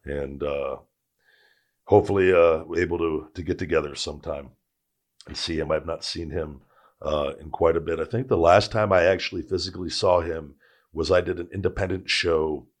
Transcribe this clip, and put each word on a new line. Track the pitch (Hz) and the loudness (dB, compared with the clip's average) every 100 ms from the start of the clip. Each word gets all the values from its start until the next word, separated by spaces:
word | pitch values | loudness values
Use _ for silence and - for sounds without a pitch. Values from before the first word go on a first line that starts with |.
And, | 69 71 69 69 | -8 -8 -8 -6
uh, | 73 71 67 64 _ _ _ _ _ _ _ _ _ _ | -6 -4 -6 -10 _ _ _ _ _ _ _ _ _ _
hopefully, | - 101 - 98 92 | 4 4 6 4 6
uh, | 90 85 80 | 8 6 4
we're | 80 85 | -2 -2
able | 87 85 | 0 0
to, | 82 78 - | -2 -2 -6
to | - | -10
get | 85 85 | -6 -6
together | 76 80 73 | 0 0 -2
sometime | 67 - 73 80 71 65 _ _ _ _ _ _ _ - | -8 -10 -10 -10 -10 -12 _ _ _ _ _ _ _ -16
and | |
see | 76 - 80 | -10 -6 -4
him. | 76 | -2
I've | 78 | -4
not | 78 82 | -4 -8
seen | - - 82 | -8 -10 -8
him, | 87 76 69 _ _ _ _ | -6 -8 -12 _ _ _ _
uh, | 71 76 71 - | -4 -2 -4 -6
in | 76 | -14
quite | - 85 | 0 2
a | 82 | 2
bit. | 80 82 | -2 -6
I | |
think | 78 113 131 | -4 -6 -2
the | 95 | 2
last | 82 95 104 | 6 6 4
time | 113 104 | -2 2
I | 92 | 4
actually | 87 92 - 95 | 4 2 -4 -8
physically | 80 92 90 92 87 | -6 -6 -6 -8 -8
saw | - 98 87 | -2 2 2
him | 85 82 76 _ _ _ _ | 2 -8 -10 _ _ _ _
was | 78 82 | -6 2
I | 90 | 2
did | 90 87 | 2 -6
an | 85 | -6
independent | 98 92 - 95 95 92 | -4 -4 -2 -4 -4 -4
show | - 90 80 78 73 - _ | -2 2 0 0 -4 -10 _